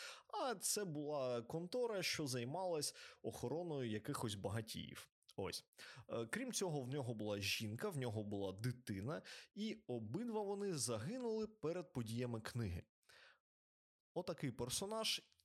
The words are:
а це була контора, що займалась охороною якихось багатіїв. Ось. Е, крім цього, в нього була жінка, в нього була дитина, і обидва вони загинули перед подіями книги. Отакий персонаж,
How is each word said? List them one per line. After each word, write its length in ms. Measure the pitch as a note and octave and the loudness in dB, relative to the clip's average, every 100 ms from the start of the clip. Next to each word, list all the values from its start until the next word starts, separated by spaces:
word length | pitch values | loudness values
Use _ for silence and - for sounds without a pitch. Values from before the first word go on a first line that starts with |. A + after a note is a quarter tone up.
| - - - | -10 -12 -6
а 280 | G#4+ C#4 G3 | 0 2 2
це 300 | - G#3 F#3+ | 2 2 2
була 560 | D3 D3 D3 B2+ A#2+ | 0 0 2 4 2
контора, 640 | A2+ E3 F3 B3 A#3 G3 | 0 -2 0 0 2 2
що 240 | - - C#3+ | 2 2 2
займалась 680 | B2+ A#2+ E3+ F#3 D#3 C#3 - - - | 2 0 0 2 2 2 -2 -14 -6
охороною 680 | A2+ - A#2+ D#3+ F3 C#3+ A#2+ | -6 -2 0 0 0 2 2
якихось 460 | G#2+ C#3+ C#3 A#2+ G2+ | 2 0 0 0 0
багатіїв. 720 | F#2+ A2 A2 - - - - _ _ - | 0 0 -2 -4 -6 -8 -14 _ _ -4
Ось. 300 | F#2 - - - - - - | -2 -2 -8 -16 -16 -14 -4
Е, 160 | A2 A#2 | -2 0
крім 260 | G#3+ C4 | -2 0
цього, 300 | - F#3 D3 | 0 0 0
в 60 | B2 | 0
нього 260 | D3 A#2+ | -2 0
була 260 | A2 G#2+ G2+ | 0 0 2
жінка, 500 | G2 - A2 A2+ G#3+ | 2 2 0 -2 -2
в 80 | D3 | 0
нього 260 | B2 G#2+ | 0 2
була 280 | G#2 G2+ F#2+ | 0 0 0
дитина, 680 | G2 B2 B2 - F#2+ A2+ F3+ - - - - | 0 0 0 -4 -2 -2 -4 -6 -14 -10 -2
і 220 | G#3+ A3 - | -2 -2 -2
обидва 540 | B2 G#2+ D#3 A#3+ A3 | -2 0 -2 0 0
вони 320 | G3+ G3+ G3+ | 2 2 2
загинули 760 | D3+ A#2+ A2 C3 B3+ A#3+ A3 G#3+ | 2 2 2 0 0 2 2 0
перед 460 | - D3+ F3 - | 0 -2 0 -2
подіями 480 | C3 A2 A#2 B2 A2+ | -2 0 2 2 0
книги. 420 | - A#2+ G#2 E2+ - _ - - - - _ _ _ _ _ _ _ E3+ | -2 0 0 0 -6 _ -20 -20 -20 -20 _ _ _ _ _ _ _ -4
Отакий 360 | F#3 D#3+ C#3+ | -2 0 -2
персонаж, 720 | A2+ B2 - G3 A3 G#3+ - - _ | 0 0 0 0 0 2 0 -2 _